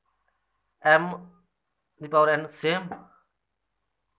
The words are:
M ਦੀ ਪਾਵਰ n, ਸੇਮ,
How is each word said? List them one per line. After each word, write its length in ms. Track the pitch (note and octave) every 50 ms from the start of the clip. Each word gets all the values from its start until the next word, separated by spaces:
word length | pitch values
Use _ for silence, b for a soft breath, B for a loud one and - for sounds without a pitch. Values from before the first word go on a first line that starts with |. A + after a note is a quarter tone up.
| _ _ _ _ _ _ _ _ _ _ _ _ _ _ _ _ - D#3 D#3 D#3+
M 200 | F3 F3+ E3+ - - - - _ _ _ _ _ _ _ _ _ _ _ _ _
ਦੀ 60 | D3+ D3
ਪਾਵਰ 280 | D#3 D3+ D3+ D#3 D3+ D3+
n, 100 | D#3 D3+
ਸੇਮ, 400 | - - D#3 D#3+ F3 F#3 F3+ F3 - - - - _ _ _ _ _ _ _ _ _ _ _ _ _ _ _ _ _ _ _ _ _